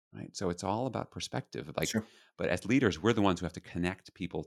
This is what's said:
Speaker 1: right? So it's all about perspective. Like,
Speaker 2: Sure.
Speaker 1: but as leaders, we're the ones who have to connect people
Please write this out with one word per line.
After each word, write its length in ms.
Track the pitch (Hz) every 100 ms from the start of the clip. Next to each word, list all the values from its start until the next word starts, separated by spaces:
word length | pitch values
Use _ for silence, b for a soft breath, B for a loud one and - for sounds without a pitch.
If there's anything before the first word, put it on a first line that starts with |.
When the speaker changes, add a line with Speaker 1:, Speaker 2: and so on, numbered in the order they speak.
| _
Speaker 1:
right? 220 | - - -
So 140 | 95
it's 140 | 87
all 220 | 95 107 131
about 240 | 110 -
perspective. 600 | - - 127 - - 73 -
Like, 140 | 80
Speaker 2:
Sure. 180 | 113 b b b -
Speaker 1:
but 120 | 85
as 160 | 90 95
leaders, 360 | 135 110 80
we're 120 | 104
the 80 | 110
ones 180 | 101 87
who 60 | 87
have 80 |
to 80 | -
connect 520 | - 87 87 95 -
people 300 | - 87 82